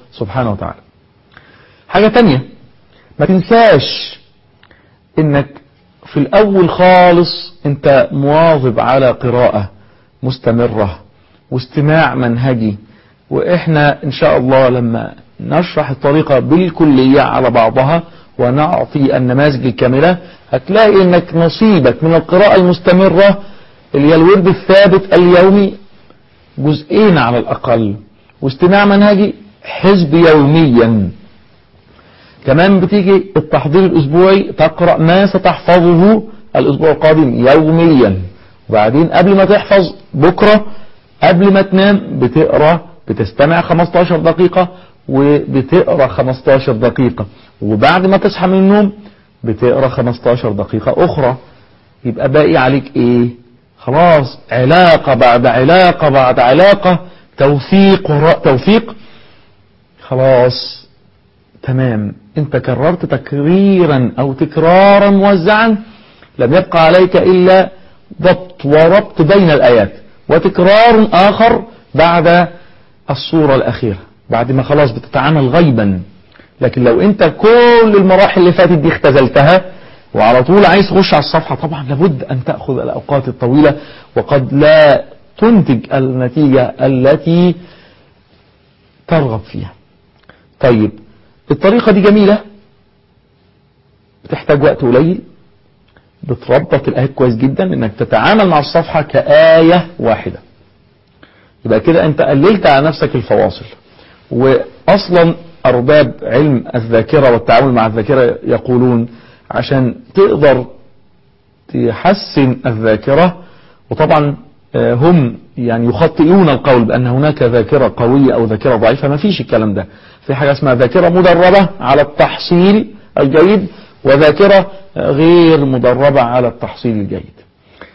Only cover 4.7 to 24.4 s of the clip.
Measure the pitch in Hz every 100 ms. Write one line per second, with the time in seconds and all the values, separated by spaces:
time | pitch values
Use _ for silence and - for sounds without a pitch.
4.7 | _ _ _ _ - 156 143 139 - _
5.7 | _ _ _ - 156 135 196 208 196 170
6.7 | - 180 185 180 175 170 - - - 147
7.7 | 139 147 139 - 139 139 151 165 156 131
8.7 | 110 120 135 127 113 127 120 123 107 98
9.7 | - _ _ _ _ 127 127 120 117 120
10.7 | 107 98 85 _ _ _ _ - 131 -
11.7 | - 147 160 143 131 123 117 135 120 110
12.7 | 101 - _ _ _ - 143 - 175 165
13.7 | 151 147 139 143 127 151 151 127 131 131
14.7 | 123 120 113 110 - _ - 117 151 175
15.7 | - 131 135 143 151 156 135 123 165 180
16.7 | 160 156 131 131 139 123 120 123 120 113
17.7 | 123 135 170 165 - _ - 123 135 156
18.7 | 180 127 147 135 135 127 127 147 135 127
19.7 | - 127 131 165 180 - - _ 131 -
20.7 | 202 220 202 180 175 175 165 165 - 220
21.7 | 190 127 - 160 165 160 180 208 196 180
22.7 | 180 - 180 190 165 202 190 - - -
23.7 | _ _ 143 147 165 165 196